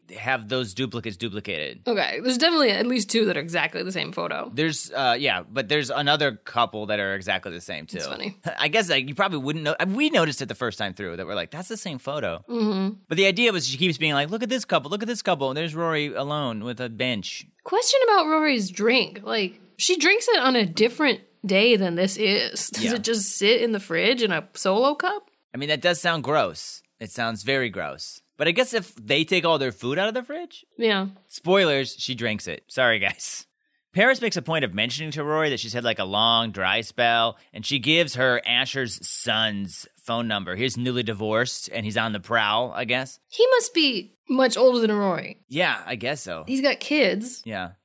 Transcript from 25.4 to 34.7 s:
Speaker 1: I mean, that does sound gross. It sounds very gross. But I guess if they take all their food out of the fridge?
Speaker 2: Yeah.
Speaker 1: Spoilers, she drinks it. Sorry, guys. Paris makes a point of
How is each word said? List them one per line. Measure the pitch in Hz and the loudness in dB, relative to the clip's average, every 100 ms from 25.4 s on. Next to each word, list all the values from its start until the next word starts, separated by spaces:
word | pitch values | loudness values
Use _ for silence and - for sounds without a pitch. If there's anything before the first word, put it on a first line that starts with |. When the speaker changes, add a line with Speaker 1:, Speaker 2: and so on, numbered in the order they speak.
| _ | _
Speaker 1:
I | 127 | -6
mean, | 147 | -2
that | 147 | 2
does | 175 170 | 2 2
sound | 175 160 | 0 0
gross. | 127 151 95 78 - - _ - | 2 2 2 -2 -12 -14 _ -16
It | 110 | -10
sounds | - 117 107 | -4 -4 -4
very | 110 135 120 | 0 0 0
gross. | 95 73 69 - - _ - | -4 -8 -8 -14 -16 _ -2
But | 160 | 0
I | |
guess | 185 247 | 2 0
if | 226 175 - | -2 -6 -14
they | 107 143 156 | 0 0 2
take | 185 165 | 2 2
all | 151 | 2
their | 131 | 0
food | - 120 156 | -4 -4 0
out | 208 | -2
of | 247 | -2
the | |
fridge? | 240 320 349 - _ - | -8 -12 -12 -18 _ -2
Speaker 2:
Yeah. | 226 196 196 - _ | 0 2 -2 -8 _
Speaker 1:
Spoilers, | - 175 196 170 139 127 - | -6 2 4 6 2 -2 -6
she | - 123 | -8 -2
drinks | 117 107 87 | -2 -2 -6
it. | 76 _ | -10 _
Sorry, | 135 123 107 | 2 2 4
guys. | 98 - - - - _ _ _ _ | 0 -2 -6 -8 -12 _ _ _ _
Paris | 180 247 254 | 2 4 4
makes | 226 175 | 0 -4
a | |
point | 151 160 | -2 -2
of | 117 | -2